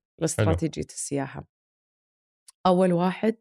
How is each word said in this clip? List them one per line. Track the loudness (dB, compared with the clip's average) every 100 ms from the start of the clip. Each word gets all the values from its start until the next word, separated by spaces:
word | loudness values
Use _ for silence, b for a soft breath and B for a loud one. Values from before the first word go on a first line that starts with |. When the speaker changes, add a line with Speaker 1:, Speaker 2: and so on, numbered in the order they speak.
| _ _
Speaker 1:
لاستراتيجية | -4 0 0 2 -2 -4
Speaker 2:
حلو. | -10
Speaker 1:
السياحة. | -10 -6 -6 -6 -10 -16 _ _ _ _ _ _ _ _ _ -20 _ 2
أول | 4 4
واحد | 2 0 0 -2 -2